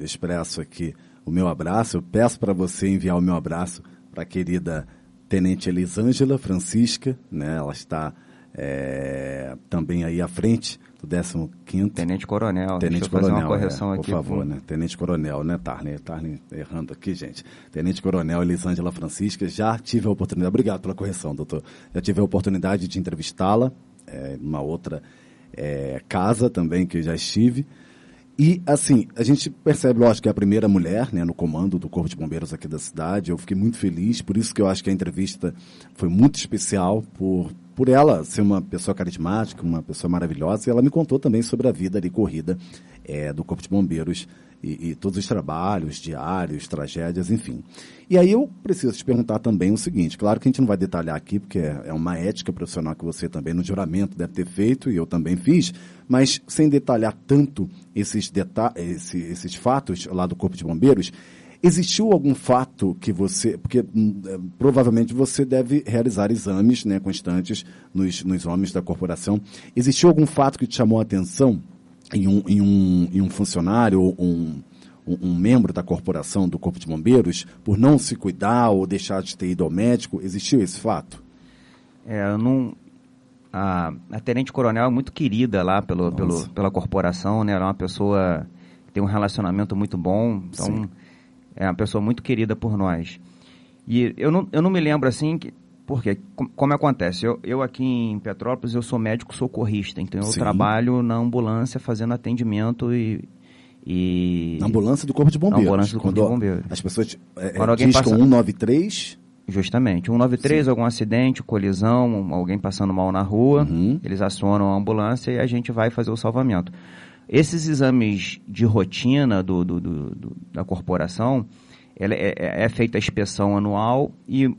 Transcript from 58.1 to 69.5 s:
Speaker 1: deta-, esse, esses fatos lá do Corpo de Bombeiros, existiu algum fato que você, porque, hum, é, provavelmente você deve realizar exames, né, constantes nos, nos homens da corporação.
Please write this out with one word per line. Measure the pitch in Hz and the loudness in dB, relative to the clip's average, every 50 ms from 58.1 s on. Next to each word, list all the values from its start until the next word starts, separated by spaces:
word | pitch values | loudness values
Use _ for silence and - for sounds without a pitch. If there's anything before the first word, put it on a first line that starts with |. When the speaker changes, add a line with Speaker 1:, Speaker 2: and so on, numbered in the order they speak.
| - 107 95 - | -2 -4 -4 -4
Speaker 1:
deta-, | - 98 92 92 - - 110 117 - | -4 -4 -4 -2 -2 -2 -2 -2 -2
esse, | - 87 87 85 76 - - - 87 | -4 -6 -8 -8 -8 -10 -8 -8 -8
esses | 82 85 85 85 - 90 - | -8 -8 -8 -10 -10 -10 -10
fatos | - - 123 127 139 135 - 92 87 - | -4 -2 0 0 0 -2 -4 -6 -8 -8
lá | - 92 92 90 90 | -6 -4 -2 -2 -2
do | 87 | -2
Corpo | - - 92 92 | -2 -4 -4 -4
de | - - | -6 -6
Bombeiros, | 80 82 80 98 139 135 101 90 - - - - - - - - - - - | -6 -2 4 6 6 6 6 2 -2 -8 -14 -20 -20 -20 -20 -20 -20 -4 2
existiu | - 175 160 170 175 - - - 214 226 202 | 4 4 4 4 2 0 0 0 2 4 4
algum | 165 135 143 131 | 4 4 2 0
fato | - - - 127 127 131 - - - 101 95 87 - | 0 2 2 2 2 2 -2 -4 -2 -2 -2 -2 -2
que | - - 101 | -4 -4 -2
você, | 85 98 95 92 - - 113 - - | 0 0 -2 0 0 -2 -2 -2 -2
porque, | - - - 123 120 - - | -4 0 0 0 0 2 2
hum, | 110 110 107 98 98 95 | 2 2 2 0 -2 -6
é, | 98 95 92 90 90 - - | -10 -10 -10 -10 -12 -4 2
provavelmente | 123 135 131 135 127 120 113 117 117 117 117 | 2 4 6 6 6 6 4 4 2 2 2
você | 127 135 131 - - 139 | 0 0 0 2 0 0
deve | 127 131 131 127 120 139 147 131 | 2 2 2 2 2 0 0 0
realizar | - 113 117 117 127 107 92 101 101 | 0 0 0 0 0 0 0 0 0
exames, | 117 110 95 98 98 92 101 117 123 120 - | 0 0 -2 -2 0 4 4 4 4 4 2
né, | 107 98 95 | -2 -2 -2
constantes | 95 95 92 - - 87 87 90 92 - 110 95 - - - - - - - | -2 -4 -6 -6 -4 -2 -2 -2 -2 -2 -6 -8 -8 -12 -18 -20 -20 -8 -4
nos, | 95 95 92 87 - 87 | -2 -2 -2 -2 -2 -4
nos | 90 92 90 85 | -2 -2 -2 -2
homens | 85 87 92 95 90 - | -2 -2 -2 -2 -2 -2
da | 92 87 | -4 -4
corporação. | - 85 78 - 87 85 - - - 104 104 - - | -4 -4 -4 -4 -4 -6 -4 -2 -2 -2 -2 -2 -6